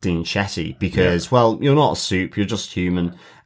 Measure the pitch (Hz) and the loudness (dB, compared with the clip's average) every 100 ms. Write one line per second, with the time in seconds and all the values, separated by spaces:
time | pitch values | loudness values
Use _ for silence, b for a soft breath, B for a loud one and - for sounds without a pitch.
0 | 98 82 85 101 98 - 80 - 95 95 | -2 -2 -2 -4 -4 -4 -6 -4 -2 2
1 | 90 87 - 123 117 110 139 143 127 85 | 2 2 2 4 4 2 2 4 2 0
2 | - 95 92 104 101 107 - - 90 90 | -2 -2 -2 -2 -2 -4 -6 -4 0 0
3 | 87 87 B B | -2 -4 B B